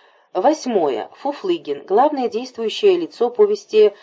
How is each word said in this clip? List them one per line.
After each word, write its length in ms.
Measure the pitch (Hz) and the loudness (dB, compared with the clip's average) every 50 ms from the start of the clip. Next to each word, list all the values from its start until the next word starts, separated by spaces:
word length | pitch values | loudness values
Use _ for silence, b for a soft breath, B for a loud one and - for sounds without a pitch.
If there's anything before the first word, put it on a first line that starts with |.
| b b b b b b b | b b b b b b b
Восьмое. 760 | 180 190 269 320 302 - 262 233 202 156 143 127 107 101 - - | 0 0 2 0 0 -4 -2 -2 0 0 0 -2 -4 -6 -10 -14
Фуфлыгин. 720 | - - 269 285 - - 196 175 170 143 147 143 143 - | -10 -8 -8 -8 -6 -4 -4 -4 -4 -4 -8 -8 -10 -6
Главное 420 | - - 214 262 302 302 277 254 233 | -2 0 2 2 2 0 -2 -4 -4
действующее 680 | - 220 254 254 - - 226 220 - - - 202 185 175 | -6 -6 -8 -10 -10 -8 -8 -6 -4 0 2 2 2 2
лицо 320 | 170 151 - - 226 240 | -2 -6 -6 -4 -4 -4
повести 640 | 240 - 214 202 208 202 - _ - 214 214 208 202 B | 2 2 2 2 2 -2 -6 _ 2 4 4 4 2 B